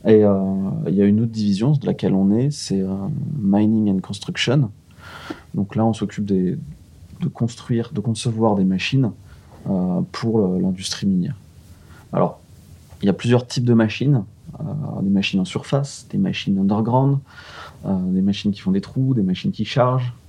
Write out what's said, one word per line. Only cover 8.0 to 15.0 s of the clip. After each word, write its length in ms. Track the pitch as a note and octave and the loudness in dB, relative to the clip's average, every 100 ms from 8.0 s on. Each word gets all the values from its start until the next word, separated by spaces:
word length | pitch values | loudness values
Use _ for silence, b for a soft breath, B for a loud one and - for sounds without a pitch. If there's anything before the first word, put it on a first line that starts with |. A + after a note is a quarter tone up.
| - G#2+ B2 A2 A2+ G2+ | -4 -2 -4 0 2 4
des 100 | F#2+ | 2
machines, 460 | F#2 - C3+ A#2+ - B B B - - | 2 0 0 0 -2 B B B -12 -4
euh, 320 | F#2+ F2+ F2+ F2+ | -2 0 -2 -4
pour 280 | - A2+ A2+ | -4 0 2
le, 200 | F#2+ F#2 | 2 0
l'industrie 460 | F#2 F#2 F#2+ - G2 | -2 -2 -8 -2 0
minière. 280 | F#2 E2+ - - - - B B B - | 0 -2 -6 -16 -20 -20 B B B -6
Alors, 280 | F#2 F#2 - - - - - - - | 0 0 -2 -20 -20 -20 -20 -20 -4
il 40 | G2 | -2
y 40 | |
a 40 | |
plusieurs 320 | F2+ A#2+ A#2+ A#2+ | 0 2 2 2
types 180 | - A#2+ | -2 2
de 80 | |
machines, 500 | A2+ A2 - C3 C3+ F#2+ - - - | 4 2 0 2 2 -2 -14 -20 -12
euh, 40 | - G2+ - A2 | -8 -6 -6 -4